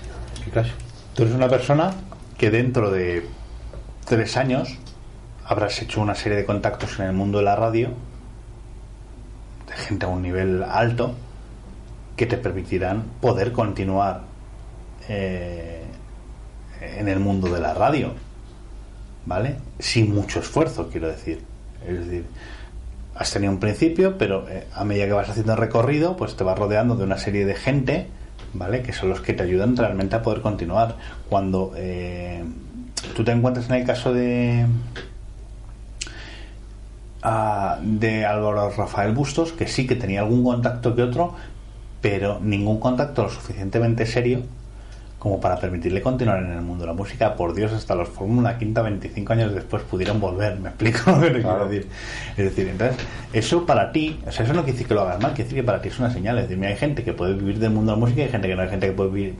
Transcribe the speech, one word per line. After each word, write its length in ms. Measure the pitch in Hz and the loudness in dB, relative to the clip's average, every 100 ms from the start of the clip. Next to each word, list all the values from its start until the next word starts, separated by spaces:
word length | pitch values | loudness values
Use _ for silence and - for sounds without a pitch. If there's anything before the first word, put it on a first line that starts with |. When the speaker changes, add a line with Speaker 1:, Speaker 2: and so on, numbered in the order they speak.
| - - - - - | -8 -10 -10 -8 -2
Speaker 1:
¿Qué 60 | |
caso? 200 | 117 117 - - - - - | 0 0 -2 -10 -14 -8 0
Speaker 2:
Tú 80 | |
eres 100 | 113 | 2
una 160 | 127 127 | 4 4
persona 420 | 127 - 147 175 190 - - - - | 4 4 4 4 0 -8 -14 -16 0
que 140 | 110 | 4
dentro 400 | 110 127 123 104 | 6 4 4 4
de 340 | 95 90 87 85 - - - - - - - - | 4 2 0 -2 -8 -12 -12 -12 -12 -12 -14 2
tres 300 | 117 110 - | 2 4 2
años 400 | 131 127 127 - - - - - - - - | 2 2 0 -6 -14 -16 -16 -16 -16 -14 -2
habrás 360 | 101 101 - | 0 0 0
hecho 200 | 113 - | -2 0
una 140 | 107 98 | 2 2
serie 220 | - 104 | 2 2
de 80 | 95 | 2
contactos 540 | 104 104 98 101 - | 2 2 0 -4 -2
en 80 | 95 | 0
el 60 | |
mundo 260 | 95 98 101 | 2 2 4
de 40 | 101 | 4
la 100 | 101 | 4
radio, 340 | 113 113 120 120 - - - - - - - - - - - - - - - - - | 4 2 0 -2 -10 -14 -16 -16 -16 -16 -16 -16 -16 -16 -16 -16 -16 -16 -16 -16 -12
de 60 | |
gente 320 | - - 98 92 | -10 -6 -2 -2
a 40 | |
un 120 | 92 | -2
nivel 420 | 90 92 95 92 | 0 0 2 2
alto, 500 | - 104 117 117 120 - - - - - - - - - - - | 2 2 2 2 0 -4 -10 -14 -14 -16 -14 -16 -14 -16 -14 -2
que 100 | - | 0
te 120 | 98 | 2
permitirán 680 | 98 92 87 92 92 101 113 - | 0 -4 -2 0 0 0 -2 0
poder 300 | 127 101 104 | 2 4 2
continuar, 680 | 120 107 95 95 95 98 92 - - - - - - - - - | 2 0 0 2 2 2 0 -8 -16 -16 -16 -14 -14 -16 -14 -6
eh, 760 | 104 95 92 87 85 82 82 82 - - - - - - - - - | -4 -2 -2 -6 -8 -10 -10 -12 -14 -14 -16 -14 -14 -14 -16 -14 -12
en 260 | 82 98 104 | -10 -4 0
el 120 | 95 | 2
mundo 280 | 101 98 90 | 2 2 2
de 60 | 87 | 2
la 120 | 76 | 0
radio, 400 | 78 110 147 101 - - - - - - - - - - - - | 4 4 4 0 -4 -12 -16 -16 -16 -14 -14 -14 -16 -16 -12 -4
¿vale? 300 | 90 135 - - - | -2 0 -2 -8 -8
Sin 340 | - 120 107 | 0 4 4
mucho 260 | 101 98 - | 4 0 -2
esfuerzo, 500 | - - 160 - - | 0 2 2 2 -4
quiero 160 | 90 80 | -2 -4
decir. 340 | 78 - 80 - - - - 87 | -4 -6 -6 -8 -14 -14 -12 -6
Es 180 | 87 87 | -4 -4
decir, 200 | 87 85 - - - - - - - - - | -6 -6 -12 -14 -14 -14 -12 -12 -12 -12 -6
has 160 | - | -4
tenido 200 | - 101 | 0 0
un 60 | 98 | 2
principio, 580 | 107 101 160 165 190 190 | 2 4 2 6 4 4
pero, 300 | 104 95 95 | 0 0 -2
eh, 160 | 92 - | -10 -10
a 100 | - | -4
medida 220 | 101 101 101 | 0 2 4
que 80 | |
vas 160 | 101 101 | 2 2
haciendo 260 | 104 110 110 | 0 2 2
recorrido, 640 | 113 117 123 147 165 180 | 4 4 4 4 2 2
pues 180 | 104 - | -4 0
te 80 | |
vas 140 | 95 92 | 0 2
rodeando 380 | 101 104 123 110 | 4 4 4 4
de 80 | |
una 140 | 95 95 | 2 0
serie 280 | - 101 98 | 0 2 2
de 100 | 95 | 0
gente, 520 | - 139 123 151 185 - - - - | 2 2 2 0 -2 -10 -14 -14 -10
¿vale? 280 | 95 90 123 | -6 -2 -2
Que 120 | 120 | -2
son 160 | - 95 | -2 0
los 120 | 95 | 0
que 120 | - | -2
te 100 | 104 | 0
ayudan 320 | 90 92 104 123 | 2 4 4 4
realmente 380 | 110 98 98 113 | 2 2 0 2
a 60 | |
poder 200 | 117 107 | 2 0
continuar. 540 | 107 98 85 98 113 - - - - | 0 -2 0 2 2 0 -10 -12 0
Cuando, 440 | 98 95 92 95 90 | 2 2 2 0 -2
eh, 680 | 92 90 90 87 87 - 82 82 - - - - - - | -4 -4 -4 -6 -6 -6 -8 -8 -12 -12 -10 -10 -6 -2
tú 80 | |
te 80 | 113 | 2
encuentras 380 | 117 123 123 120 | 4 4 2 0
en 60 | 127 | 2
el 100 | 123 | 2
caso 280 | 120 135 | 0 2
de, 520 | 123 123 123 120 120 120 120 120 - - - - - - - - - - - - - - - - - - - - - - - | 2 2 2 4 4 4 2 0 -8 -12 -12 -14 -14 -14 -14 -14 -14 -14 -12 -10 -10 -14 -14 -14 -16 -16 -16 -16 -16 -16 -4
ah, 540 | - 110 110 104 98 - | 0 2 2 2 0 0
de 440 | 101 107 113 110 104 | 0 2 2 2 2
Álvaro 440 | 107 107 104 104 101 | 2 2 2 2 0
Rafael 380 | 101 - 104 | -2 2 2
Bustos, 380 | 117 139 - 165 | 2 2 0 0
que 160 | - - | 0 -2
sí 200 | - 123 | 0 0
que 80 | 120 | 0
tenía 260 | 98 98 | 2 0
algún 220 | 107 123 | 4 4
contacto 520 | 123 120 117 117 123 113 | 4 4 2 2 0 2
que 80 | |
otro, 300 | 123 123 175 - - - - - - - | 2 2 0 -2 -12 -14 -14 -16 -14 -4
pero 380 | 110 98 101 101 | 0 2 2 0
ningún 380 | 104 101 101 107 | 0 2 2 2
contacto 440 | 127 123 143 - | 2 2 2 0
lo 60 | 101 | 0
suficientemente 760 | - - 98 98 113 117 113 110 | -2 -8 -6 -2 2 4 4 2
serio 360 | - 120 123 - - - - - - - - | 2 2 2 -2 -10 -14 -14 -16 -16 -16 -4
como 200 | 107 95 | 0 2
para 200 | 92 90 | 2 0
permitirle 420 | 95 90 87 95 | 0 -2 0 0
continuar 400 | 131 127 120 95 | 2 2 2 2
en 80 | 92 | 0
el 100 | 85 | -2
mundo 220 | 87 87 | -4 -4
de 40 | 85 | -4
la 60 | 85 | -4
música. 400 | 98 - 110 - | -6 0 0 2
Por 180 | 87 | 0
Dios, 180 | 87 107 | 0 0
hasta 200 | 113 - | 0 0
los 160 | 92 85 | 0 0
Fórmula 480 | - 98 120 120 98 | -4 2 4 4 2
Quinta, 240 | 107 113 | 0 2
veinticinco 520 | 110 101 - - 98 | 0 -2 -4 -6 0
años 200 | 113 110 | 2 4
después, 300 | 98 - 107 | 0 -2 -4
pudieron 360 | - - - 104 | -2 -2 2 2
volver, 400 | 95 92 104 95 | 0 0 0 0
¿me 100 | 92 | -6
explico 420 | - 110 117 - | 0 2 4 6
<laughs> 0 | |
lo 100 | 160 | 8
que 200 | 165 127 | 6 6
Speaker 1:
Claro. 260 | 98 95 101 | 4 2 2
Speaker 2:
quiero 0 | |
decir? 180 | 101 98 - - - - - | 0 -2 -8 -10 -10 -6 0
Es 80 | 98 | 2
decir, 220 | 92 95 | 2 0
entonces, 280 | 92 117 131 - - - | 0 0 0 -4 -8 -2
eso 320 | 113 104 175 170 | 0 2 4 6
para 240 | 127 98 | 4 4
ti, 280 | 156 156 151 - | 2 0 -2 -6
o 40 | |
sea, 140 | - 113 | -2 2
eso 80 | 165 | 2
no 60 | |
quiere 80 | 139 | 2
decir 140 | 123 113 | -2 0
que 80 | 104 | 2
lo 60 | |
hagas 180 | 92 90 | 2 2
mal, 120 | 131 | 0
quiere 100 | 147 | 0
decir 160 | - 131 | -2 0
que 40 | |
para 160 | 120 95 | 0 0
ti 100 | 95 | -2
es 100 | - | -2
una 100 | 123 | 0
señal. 280 | 92 95 120 | 0 0 0
Es 60 | 92 | 0
decir, 120 | 92 | 0
mira, 140 | 98 | -2
hay 60 | 101 | 0
gente 260 | 147 143 | 0 0
que 100 | 110 | -2
puede 220 | - 90 98 | -2 0 0
vivir 240 | 98 104 | 0 2
del 100 | 110 | 2
mundo 220 | 110 107 | 4 4
de 60 | 107 | 4
la 20 | |
música, 200 | 120 120 | 4 4
hay 60 | 113 | 2
gente 180 | 110 92 | 0 0
que 80 | 92 | 0
no, 80 | |
hay 60 | 92 | 0
gente 180 | 98 98 | 0 0
que 60 | |
puede 180 | 95 98 | 2 0
vi-, 240 | 98 98 - | 0 -2 -4